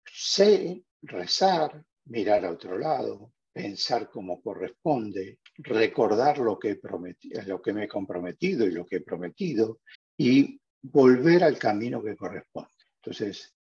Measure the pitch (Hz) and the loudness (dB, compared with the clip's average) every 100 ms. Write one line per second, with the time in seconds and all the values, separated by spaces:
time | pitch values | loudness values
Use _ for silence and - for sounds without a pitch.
0 | - - - - 202 190 170 180 _ _ | -20 -10 -4 4 6 6 2 -8 _ _
1 | - 92 - - 190 170 151 151 _ _ | -12 -10 -4 0 2 2 -2 -6 _ _
2 | 143 117 208 104 87 82 92 95 156 131 | -10 -4 0 0 0 -6 -8 -6 -2 -2
3 | 110 104 - _ _ - - - - 117 | -4 -8 -16 _ _ -10 -10 -6 -4 -4
4 | 104 120 95 87 113 92 92 - 165 135 | -4 -10 -10 -10 -10 -8 -10 -4 -2 0
5 | 107 95 98 120 _ - 147 110 110 - | -2 -8 -10 -14 _ -20 -4 0 2 2
6 | 110 107 139 143 117 98 110 98 98 95 | 2 4 2 2 -2 -2 -4 -6 -8 -10
7 | 90 - - - 98 92 - 104 104 107 | -12 -16 -14 -12 -8 -6 -4 -4 -6 -8
8 | 95 90 87 - 185 160 101 85 87 92 | -8 -8 -8 -4 -4 0 0 -2 -6 -8
9 | - 87 87 - 185 113 110 - _ - | -6 -10 -10 -6 -4 0 -2 -4 _ -20
10 | _ - 131 135 135 - _ _ 135 151 | _ -2 4 6 4 -2 _ _ 0 6
11 | 127 127 156 175 170 123 120 104 120 123 | 8 8 6 6 6 2 -2 -2 -4 -6
12 | 107 104 98 95 - - - _ _ _ | -8 -8 -10 -10 -14 -16 -16 _ _ _
13 | - - 104 - - _ | -16 -8 -8 -8 -16 _